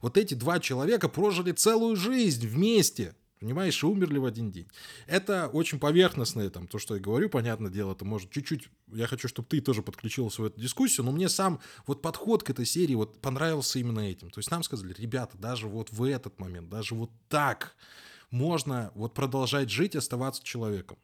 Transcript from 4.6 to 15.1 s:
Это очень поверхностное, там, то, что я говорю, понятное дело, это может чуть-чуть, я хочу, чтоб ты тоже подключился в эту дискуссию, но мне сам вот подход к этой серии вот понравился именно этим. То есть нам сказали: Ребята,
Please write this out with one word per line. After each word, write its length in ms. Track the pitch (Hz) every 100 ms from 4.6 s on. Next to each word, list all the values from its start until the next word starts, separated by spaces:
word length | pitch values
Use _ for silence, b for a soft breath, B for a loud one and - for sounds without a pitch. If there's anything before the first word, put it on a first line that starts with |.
| - B B B B
Это 400 | 185 190 190 143
очень 320 | 147 160 143
поверхностное, 720 | 147 170 180 143 117 117 98
там, 180 | 90 87
то, 100 | 107
что 160 | -
я 60 | 101
говорю, 280 | 98 120 208
понятное 420 | 131 117 110 101
дело, 200 | 98 98
это 120 | 92
может 260 | 98 107 95
чуть-чуть, 380 | 147 - 156 - _ _
я 120 | 110 117
хочу, 200 | 131 120
чтоб 200 | - -
ты 120 | 151
тоже 220 | 135 110
подключился 600 | - - 110 - 113 -
в 20 |
эту 160 | 110 110
дискуссию, 440 | 120 - 262 - 123
но 60 |
мне 160 | 156 185
сам 320 | - 190 147 B B -
вот 160 | 139
подход 420 | 165 - 220 214
к 60 | -
этой 140 | 127 117
серии 280 | 170 160
вот 260 | 113 107 -
понравился 600 | 135 131 160 151 - 131
именно 200 | 120 110
этим. 300 | 101 87 87
То 80 | 107
есть 100 | -
нам 100 | 170
сказали: 320 | - 113 92 92
Ребята, 420 | 113